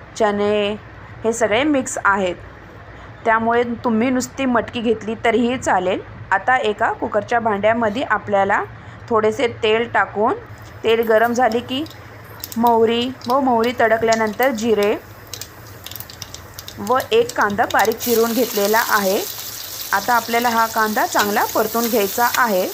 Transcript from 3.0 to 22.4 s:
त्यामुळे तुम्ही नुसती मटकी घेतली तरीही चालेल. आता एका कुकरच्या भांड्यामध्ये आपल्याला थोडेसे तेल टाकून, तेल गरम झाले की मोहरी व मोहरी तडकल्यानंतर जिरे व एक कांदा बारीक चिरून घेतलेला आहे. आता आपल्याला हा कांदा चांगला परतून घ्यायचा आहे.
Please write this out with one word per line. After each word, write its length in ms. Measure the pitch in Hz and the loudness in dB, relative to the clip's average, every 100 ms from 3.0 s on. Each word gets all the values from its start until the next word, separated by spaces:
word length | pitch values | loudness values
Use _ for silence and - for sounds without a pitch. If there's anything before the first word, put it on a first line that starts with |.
| - - 226 | -18 -4 2
त्यामुळे 380 | 220 226 233 | 2 4 2
तुम्ही 460 | 240 226 247 220 254 | 2 -2 0 2 2
नुसती 360 | 254 247 - 269 | 0 -2 -2 0
मटकी 360 | 233 208 240 | 0 0 -2
घेतली 340 | 226 220 202 226 240 | 0 0 -2 -2 2
तरीही 320 | 226 240 254 | 2 2 0
चालेल. 440 | 320 202 185 262 - - - | 0 0 2 -2 -6 -12 -2
आता 260 | 196 220 254 | 0 2 2
एका 340 | 214 208 240 | 2 0 -2
कुकरच्या 480 | 427 247 208 202 240 | -2 -2 -2 0 0
भांड्यामध्ये 640 | 220 196 208 233 220 208 | 2 2 2 2 0 0
आपल्याला 600 | 285 208 - 196 196 220 403 - - - - | -2 -2 0 2 2 0 -2 -10 -18 -14 -2
थोडेसे 380 | 226 214 214 240 233 | 2 2 2 -2 0
तेल 260 | 220 220 233 | 0 2 0
टाकून, 400 | 226 196 196 226 440 - - - - | 0 0 0 0 0 -8 -18 -20 -6
तेल 180 | 214 226 226 | 0 2 4
गरम 260 | 220 233 | 4 4
झाले 260 | 233 247 226 | 2 2 0
की 240 | 233 262 320 - - - - - - 226 | -4 -6 -6 -12 -20 -20 -20 -16 -10 0
मोहरी 540 | 240 226 226 233 247 254 233 | 4 4 4 2 -2 -4 -2
व 120 | 269 | 0
मोहरी 320 | 262 233 233 233 | 2 2 2 2
तडकल्यानंतर 680 | 233 226 226 226 220 202 247 | 2 2 2 2 0 0 0
जिरे 460 | 226 233 208 208 320 - - - - - - - - - - - - - - - - - - | 0 0 2 2 0 -6 -20 -16 -16 -16 -18 -20 -18 -16 -16 -16 -16 -16 -16 -18 -18 -16 -8
व 180 | 208 254 - | -2 -2 2
एक 200 | 220 240 - | 2 2 0
कांदा 280 | 214 202 247 | 0 0 0
बारीक 320 | 254 208 233 | 2 2 0
चिरून 360 | 240 226 233 | 0 2 2
घेतलेला 500 | 233 233 208 202 226 - | 2 0 0 2 2 2
आहे. 320 | 214 190 214 392 - - - - - - | 2 2 0 -2 -10 -12 -12 -12 -12 -4
आता 200 | 196 196 | -2 2
आपल्याला 360 | 240 233 233 240 | 0 2 0 0
हा 160 | 226 226 | 2 0
कांदा 400 | 226 214 214 359 | 0 0 0 0
चांगला 400 | 311 208 214 381 302 | 0 0 0 0 0
परतून 320 | 214 226 233 | 0 0 0
घ्यायचा 400 | 226 196 - 240 | 0 0 0 0
आहे. 300 | - | 2